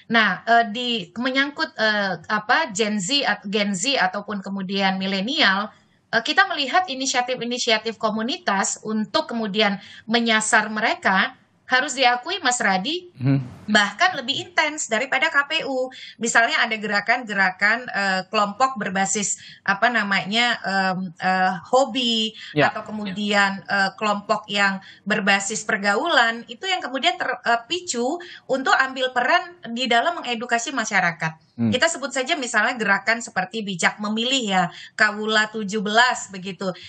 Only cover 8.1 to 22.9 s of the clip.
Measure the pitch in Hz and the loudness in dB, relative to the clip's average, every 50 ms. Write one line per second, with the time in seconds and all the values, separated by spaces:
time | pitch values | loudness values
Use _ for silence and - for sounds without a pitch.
8.1 | 208 220 220 254 349 359 - - 202 196 220 - - - - 214 220 220 214 165 | -2 -2 -2 -4 -4 -4 -2 -2 0 0 0 -2 -4 -6 -6 -4 -4 -4 -2 0
9.1 | - 311 311 - 240 226 220 208 185 214 214 202 196 190 - - - - - 220 | 0 0 0 -2 -4 -4 -4 -2 0 2 2 2 0 -2 -6 -14 -20 -14 -4 -2
10.1 | 233 240 233 233 220 214 214 - 240 214 214 214 220 214 214 269 349 349 - 220 | 0 2 2 2 2 2 2 4 4 4 2 2 -2 -2 0 0 0 0 0 2
11.1 | 185 196 226 - - - _ _ _ _ _ - 254 254 277 302 247 269 247 240 | 2 2 2 0 -4 -10 _ _ _ _ _ 0 0 2 2 0 0 2 4 4
12.1 | 247 240 - 330 392 392 339 247 240 - 220 202 190 185 190 285 330 359 359 - | 4 2 -2 -6 -6 -2 0 0 0 0 2 0 0 0 0 -2 -4 -6 -8 -10
13.1 | - - 123 139 135 135 127 - - - - - 208 208 202 202 - - 349 370 | -8 -2 2 2 2 2 0 -4 -10 -12 -2 2 4 4 4 2 2 2 2 2
14.1 | 359 277 233 247 - - 359 - - 339 311 302 302 311 - - 226 214 269 269 | 2 0 -4 -4 -6 -6 -8 -4 0 0 0 0 -2 -4 -4 -2 -2 -2 0 0
15.1 | 269 269 320 320 311 285 277 - 302 - - 269 269 254 254 262 - - - - | 0 0 0 2 2 0 0 0 -2 -4 -2 -2 -2 -2 -2 -4 -6 -12 -18 -18
16.1 | - - 220 233 - 233 233 277 302 240 247 226 226 214 208 214 208 202 202 226 | -10 -6 -4 0 2 4 4 4 2 0 0 0 -2 -4 -2 -2 -2 0 2 2
17.1 | 240 262 247 202 185 196 190 185 185 - 202 214 226 247 247 - - 196 196 190 | 0 0 -2 -2 0 0 2 0 2 2 2 2 2 0 -2 -4 -4 -2 0 0
18.1 | 190 185 185 - - 208 208 196 202 - 262 269 262 214 - 196 185 190 190 190 | 0 -2 -2 -2 0 0 0 0 2 2 0 2 2 -2 -4 -2 0 0 0 0
19.1 | - 214 196 - - - - - - - - 196 196 - 226 247 240 220 202 202 | 0 -2 -2 -2 -4 -6 -10 -16 -20 -4 -2 -2 0 2 2 2 2 2 0 0
20.1 | 196 185 - 185 214 233 240 240 220 - - 190 196 190 190 190 180 180 190 175 | 0 0 0 0 0 2 2 2 0 -2 -2 -2 0 0 0 0 0 -2 -4 -6
21.1 | - - - 185 185 185 185 185 185 170 - - - 262 277 240 214 269 247 233 | -6 -2 0 0 2 4 2 2 0 -2 -2 2 4 4 4 4 2 0 0 0
22.1 | 226 220 220 220 - - - - - 147 135 117 - 220 214 - | 0 0 0 -2 -6 -10 -14 -2 2 4 4 4 2 -2 -8 -10